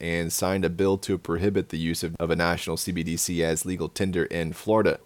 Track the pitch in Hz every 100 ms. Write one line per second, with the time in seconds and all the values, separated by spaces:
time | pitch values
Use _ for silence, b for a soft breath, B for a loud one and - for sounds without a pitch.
0 | 85 85 85 - 92 95 95 87 98 98
1 | - 92 - 85 98 98 87 80 82 82
2 | 80 82 85 82 85 85 - 80 - 87
3 | 82 82 - 87 82 80 92 90 78 -
4 | 95 87 80 85 82 80 - 110 95 76